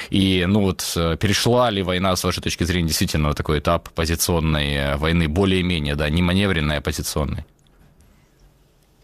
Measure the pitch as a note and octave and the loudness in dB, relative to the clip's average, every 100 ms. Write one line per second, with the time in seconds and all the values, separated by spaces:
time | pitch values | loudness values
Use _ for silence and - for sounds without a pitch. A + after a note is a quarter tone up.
0 | - G2 F#2+ F#2 F2 G#2 G2 E2+ - F2 | -4 0 2 2 2 2 0 -2 -4 -2
1 | E2 D#2+ G2+ G2 A#2+ B2 B2 G2 F2+ F2+ | -2 0 0 0 2 2 2 0 -2 0
2 | F#2+ F2+ F#2 - F2 - F2 F2 E2 - | 0 0 -2 -4 -4 -2 0 0 0 0
3 | F2+ D#2+ D2+ C#2+ - D2+ E2+ E2+ - - | 0 0 0 0 0 0 2 -2 -2 -4
4 | D#2+ E2 - E2+ D#2 D2+ C#2+ C#2+ C#2 C#2+ | -2 0 0 0 2 0 0 0 -2 0
5 | D#2+ E2+ D#2 E2+ G2 F#2+ F2 E2+ C#2+ D2 | 2 2 2 2 2 2 0 0 -2 -2
6 | D2+ E2 F2 F#2 G2+ E2 D2+ D2 - D2+ | 0 2 2 2 2 0 0 -2 -4 -6
7 | - D#2 C#2+ D#2 - _ _ _ - _ | -4 -4 -2 -4 -10 _ _ _ -20 _
8 | - _ _ _ - _ _ _ _ _ | -20 _ _ _ -20 _ _ _ _ _